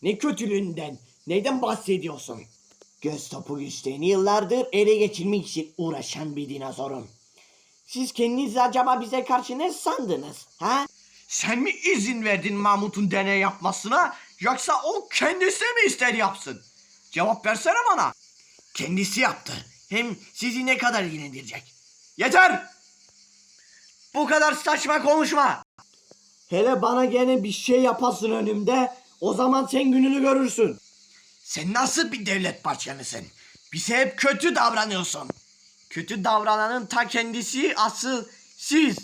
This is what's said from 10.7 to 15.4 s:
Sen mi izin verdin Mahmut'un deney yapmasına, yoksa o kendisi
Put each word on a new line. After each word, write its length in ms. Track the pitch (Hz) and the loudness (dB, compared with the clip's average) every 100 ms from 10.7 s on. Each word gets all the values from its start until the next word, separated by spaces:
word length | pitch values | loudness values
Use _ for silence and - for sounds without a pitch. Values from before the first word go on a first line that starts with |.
| 262 285 _ _ - _ | 0 -2 _ _ -20 _
Sen 300 | - - 233 | -4 -2 0
mi 120 | 320 | 0
izin 540 | 381 339 359 208 240 | -2 0 0 0 -2
verdin 300 | 220 196 202 | 0 0 0
Mahmut'un 560 | 202 202 202 208 - 208 | 0 2 2 0 0 0
deney 280 | 196 196 196 | 0 2 2
yapmasına, 760 | 190 190 180 185 202 269 330 - - _ | 2 0 -4 -4 0 2 2 -2 -18 _
yoksa 420 | 196 254 - 294 | -2 -2 0 0
o 240 | 302 381 - | 0 -4 -2
kendisi 560 | - 285 359 | 0 0 2